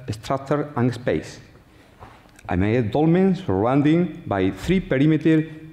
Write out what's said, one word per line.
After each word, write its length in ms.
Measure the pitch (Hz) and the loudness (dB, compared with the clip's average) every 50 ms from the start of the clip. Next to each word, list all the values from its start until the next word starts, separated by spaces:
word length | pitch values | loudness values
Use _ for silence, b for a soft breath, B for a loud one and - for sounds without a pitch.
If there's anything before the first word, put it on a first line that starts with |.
| - - | -10 -10
structure 640 | 107 - - - 139 135 135 - 151 147 147 147 - | -10 -8 -6 -4 -4 -4 -2 -2 -2 -2 -2 -4 -2
and 180 | 120 120 127 - | -2 0 0 -2
space. 460 | - - - 90 76 - - - - - - - - B B B B B B B B B B B B B B B B - - | -2 -2 -2 -2 -2 -4 -8 -14 -20 -20 -20 -20 -20 B B B B B B B B B B B B B B B B -8 -4
I 80 | - | -2
made 340 | 87 95 104 110 127 117 104 | 0 0 2 2 0 0 0
dolmen 460 | - 143 156 165 165 185 190 190 180 | 0 2 2 4 4 4 4 2 2
surrounding 840 | - - - 95 92 104 120 135 147 139 151 160 170 180 165 - - - | 0 -2 -2 0 2 2 2 2 2 4 4 4 2 2 -2 -4 -8 -6
by 240 | - 101 98 95 98 | -4 0 0 0 0
three 300 | 95 - - - 185 190 | 0 -2 -2 0 0 0
perimeter 600 | 190 - 151 131 147 156 156 147 151 165 160 156 156 160 - - - - | 0 0 0 2 2 4 2 2 2 2 2 2 2 -2 -6 -16 -18 -6